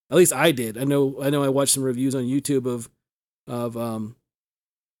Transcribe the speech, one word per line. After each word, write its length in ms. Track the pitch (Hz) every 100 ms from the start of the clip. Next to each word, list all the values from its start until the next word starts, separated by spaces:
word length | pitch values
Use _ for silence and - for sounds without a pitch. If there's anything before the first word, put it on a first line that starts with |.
| -
at 60 | 156
least 160 | 180
I 180 | 131 165
did. 260 | 127 113 107
I 60 |
know, 340 | 139 143 135 139
I 80 | 139
know 140 | 147
I 40 | 139
watched 260 | 135 139
some 100 | 135
reviews 320 | 131 123 135 131
on 80 |
YouTube 420 | 123 139 143 135 123
of, 240 | 120 113 _ _ _ _ _ -
of, 300 | 120 120 117
um, 400 | 117 110 107 120 _ _ _ _ _ _ _ _